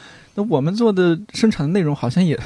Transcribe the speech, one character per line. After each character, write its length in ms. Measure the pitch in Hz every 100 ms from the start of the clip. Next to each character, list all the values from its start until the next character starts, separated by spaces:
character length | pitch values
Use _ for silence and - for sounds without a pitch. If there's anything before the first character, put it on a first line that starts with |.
| - - - -
那 60 |
我 160 | 208 147
们 120 | 143
做 200 | 202 233
的 260 | 190 180 165 208
生 160 | - 220
产 160 | 214 147
的 60 |
内 80 | 196
容 160 | 156 143
好 120 | 120
像 160 | 147
也 140 | 180 139